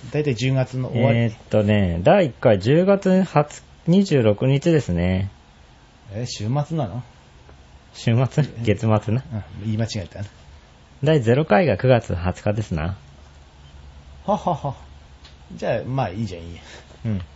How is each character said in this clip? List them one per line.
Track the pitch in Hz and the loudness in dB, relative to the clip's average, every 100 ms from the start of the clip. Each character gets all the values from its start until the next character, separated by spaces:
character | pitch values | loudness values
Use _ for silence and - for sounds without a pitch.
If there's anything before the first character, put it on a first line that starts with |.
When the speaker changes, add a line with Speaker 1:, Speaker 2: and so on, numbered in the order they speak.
| 120 | -6
Speaker 1:
大 | 147 | -4
体 | 147 113 | -2 -2
十 | 131 | 0
月 | 135 127 131 | 0 -2 -4
の | 127 | -4
終 | 117 | 0
わ | 113 | 2
り。 | 117 | 2
Speaker 2:
え | 117 | 0
ー | |
っ | 104 - | -4 -2
と | 107 | 0
ね、 | 104 104 95 85 | 2 2 2 2
第 | 92 202 156 | 4 4 2
一 | - | 0
回 | 131 101 | 2 2
十 | 98 151 185 | 4 2 4
月 | 196 190 185 185 - - - - - - | 2 4 2 2 0 -2 -6 -20 -8 2
二 | 185 | 2
十 | 196 147 | 4 4
六 | 110 104 131 | 4 2 0
日 | 139 170 | 2 2
で | 156 | 2
す | - | 0
ね。 | 85 90 95 98 - - - - - - - - | 0 0 0 -4 -10 -20 -20 -20 -20 -20 -20 -14
Speaker 1:
え、 | 101 120 | -12 -10
週 | - 104 139 147 | -8 -4 -4 -2
末 | 160 | -4
な | 117 | -6
の？ | 123 - - - - - - - - - | -8 -14 -20 -20 -20 -20 -20 -20 -20 -20
Speaker 2:
週 | - - 117 131 | -6 0 2 2
末？ | - 123 - | 0 -2 -2
月 | 113 95 | 0 0
末 | 110 | 2
な。 | 107 | 0
Speaker 1:
う | - | 0
ん、 | 117 - 113 95 92 | -4 -4 -12 -12 -10
言 | 104 107 | -6 -4
い | |
間 | 113 | -4
違 | 110 | -6
え | 82 | -10
た | 92 | -12
な。 | 101 - - - - - - - | -14 -16 -20 -20 -20 -20 -20 -4
Speaker 2:
第 | 139 156 | 0 2
ゼ | 110 127 | 4 2
ロ | 165 | 4
回 | 202 170 | 2 2
が | 95 | 2
九 | 127 | 2
月 | 120 - | 2 2
二 | 90 90 | -2 -2
十 | - | -2
日 | - | -4
で | 107 | -4
す | 104 | -4
な。 | 82 82 98 - - - - - - - - - - - - - | -4 -4 -8 -14 -20 -20 -20 -20 -20 -20 -20 -20 -20 -20 -12 -4
Speaker 1:
は | 202 | -2
は | - | -2
は。 | 156 143 - - - - - - - - | -4 -6 -10 -18 -20 -20 -20 -20 -20 -20
じ | - 170 | -8 -4
ゃ | 117 | -4
あ、 | - | -4
ま | 135 110 | -4 -4
あ | |
い | 95 | -6
い | 110 | -8
じ | 87 | -8
ゃ | |
ん、 | |
い | 85 | -14
い | 82 | -16
や。 | - - - - 113 | -18 -20 -20 -10 -6
Speaker 2:
う | |
ん。 | 101 85 | -6 -8